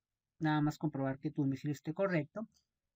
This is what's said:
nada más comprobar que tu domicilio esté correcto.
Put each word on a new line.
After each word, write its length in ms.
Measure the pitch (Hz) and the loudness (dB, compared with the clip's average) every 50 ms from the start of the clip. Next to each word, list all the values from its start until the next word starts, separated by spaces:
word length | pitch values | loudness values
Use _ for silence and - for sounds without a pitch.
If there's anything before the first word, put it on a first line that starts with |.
| _ _ _ _ _ _ _ _ | _ _ _ _ _ _ _ _
nada 220 | 160 156 151 151 | 0 2 2 4
más 160 | 147 151 147 - | 2 2 0 0
comprobar 420 | - 156 - 135 135 135 135 - | -2 -2 -2 0 -2 -2 -2 -2
que 120 | - 160 | -4 -4
tu 100 | 147 - | -2 0
domicilio 320 | 147 135 135 131 - 147 147 | 0 0 0 0 -2 -4 -4
esté 200 | - - 156 156 | -4 -4 -6 -2
correcto. 540 | - 196 196 180 160 143 - _ 208 220 - _ _ _ _ _ _ _ _ _ | 0 0 2 2 0 0 -2 _ -10 -10 -10 _ _ _ _ _ _ _ _ _